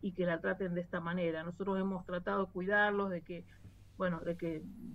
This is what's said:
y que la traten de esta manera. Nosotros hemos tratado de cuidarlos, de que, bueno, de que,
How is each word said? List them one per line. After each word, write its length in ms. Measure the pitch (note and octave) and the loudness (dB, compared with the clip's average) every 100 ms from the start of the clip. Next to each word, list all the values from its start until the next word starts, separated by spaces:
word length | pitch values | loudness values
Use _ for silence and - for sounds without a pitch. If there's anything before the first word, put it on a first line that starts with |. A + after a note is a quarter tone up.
y 100 | G3+ | -2
que 140 | F3+ F3 | 0 2
la 140 | E3 | 2
traten 340 | F#3+ F#3 F#3 | 0 0 0
de 60 | F3 | -2
esta 200 | F3 F3 | -2 -2
manera. 440 | E3+ F3+ E3+ D#3+ | 0 2 2 0
Nosotros 340 | E3+ F3 G3 F#3+ | -2 -2 0 2
hemos 260 | G3 F3+ | 2 -2
tratado 400 | F3+ F3+ G3 G3 F#3 | -2 -2 0 0 0
de 60 | |
cuidarlos, 560 | F3+ F#3 G#3 G#3 G3+ G3 | 0 4 6 6 4 2
de 120 | F3 | -2
que, 220 | F3 E3+ - - - - - - | -4 -10 -10 -18 -20 -20 -12 -2
bueno, 220 | F#3 E3 | 0 0
de 160 | E3+ E3+ | -2 -2
que, 260 | E3 D#3 F3+ - - | -2 -4 -6 -10 -10